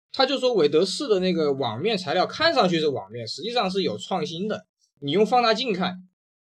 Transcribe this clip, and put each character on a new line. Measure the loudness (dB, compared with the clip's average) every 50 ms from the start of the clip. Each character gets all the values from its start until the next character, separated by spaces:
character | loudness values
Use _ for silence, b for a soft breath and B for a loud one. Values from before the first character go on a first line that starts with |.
| _ _
他 | 0 2 2
就 | 2 2 2
说 | 0 2 4
韦 | 4 4 4
德 | 4 4 2
仕 | 2 0 -4 -2 0
的 | 2 2
那 | 2 2 0
个 | 2 0 0 0
网 | 0 -2 -4 -4 -2
面 | -2 -2 -2 -2
材 | -2 -2 0
料 | 0 0 0
看 | 0 0 2 2 4
上 | 4 2 2
去 | 2 2
是 | 0 0
网 | -2 -2 -6 -8
面， | -10 -10 -10 -10
实 | -10 -10
际 | -8 -4
上 | -2 -2 -2 -2
是 | -2 -2
有 | -2 -2 -4 -6
创 | -6 -6 -6 -4 -4
新 | -6 -6 -8 -6 -6
的。 | -6 -8 -10 _ _ _ _ _ _ _
你 | -6 -2
用 | 0 2 2
放 | 4 4 4
大 | 4 2 2
镜 | 0 0 -2 -2
看， | -2 -2 -4 -4 -8 -14 _ _ _ _ _ _ _ _